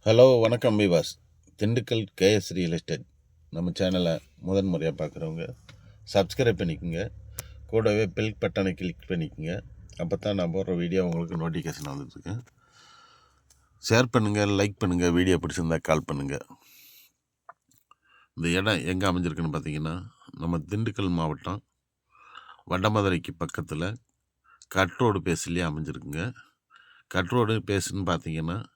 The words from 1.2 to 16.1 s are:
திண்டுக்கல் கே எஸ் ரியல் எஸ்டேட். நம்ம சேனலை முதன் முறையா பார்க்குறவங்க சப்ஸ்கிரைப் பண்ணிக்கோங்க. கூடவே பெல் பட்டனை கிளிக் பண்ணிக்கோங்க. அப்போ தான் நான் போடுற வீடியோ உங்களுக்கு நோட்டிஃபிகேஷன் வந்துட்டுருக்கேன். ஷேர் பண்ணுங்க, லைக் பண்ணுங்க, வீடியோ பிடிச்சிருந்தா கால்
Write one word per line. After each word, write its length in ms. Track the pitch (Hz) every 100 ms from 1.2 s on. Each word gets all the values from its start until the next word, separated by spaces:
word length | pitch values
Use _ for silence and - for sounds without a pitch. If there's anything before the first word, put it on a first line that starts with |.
| _ _ _ _
திண்டுக்கல் 420 | 104 117 110 113 101 -
கே 80 | 95 107
எஸ் 120 | - 85
ரியல் 180 | 87 82
எஸ்டேட். 300 | - 76 - _ _ _ _
நம்ம 160 | 82 87 85
சேனலை 340 | 92 92 87 80 - - 78
முதன் 200 | 98 98
முறையா 200 | 82 80 71
பார்க்குறவங்க 460 | 78 - 80 82 82 - - - - - -
சப்ஸ்கிரைப் 480 | 101 90 - 120 92
பண்ணிக்கோங்க. 400 | 92 76 85 82 110 - - - - - -
கூடவே 340 | 113 110 104 107 85
பெல் 220 | 110 104
பட்டனை 300 | 104 - 95 87
கிளிக் 280 | 92 - -
பண்ணிக்கோங்க. 440 | 90 78 - 80 85 - - - -
அப்போ 140 | 85 87
தான் 140 | 107 98
நான் 120 | 87 90
போடுற 180 | 92 87
வீடியோ 180 | 87 92 90
உங்களுக்கு 340 | 82 82 85
நோட்டிஃபிகேஷன் 480 | 82 82 80 76 73
வந்துட்டுருக்கேன். 460 | 69 67 - - 110 123 _ _ _ - - - _ _ _ _ _ _ _ -
ஷேர் 220 | 113 123
பண்ணுங்க, 300 | 123 107 104 104 101
லைக் 160 | 104 101
பண்ணுங்க, 260 | 98 87 87 85
வீடியோ 220 | 92 87
பிடிச்சிருந்தா 360 | 82 80 82 80 -
கால் 180 | 78 78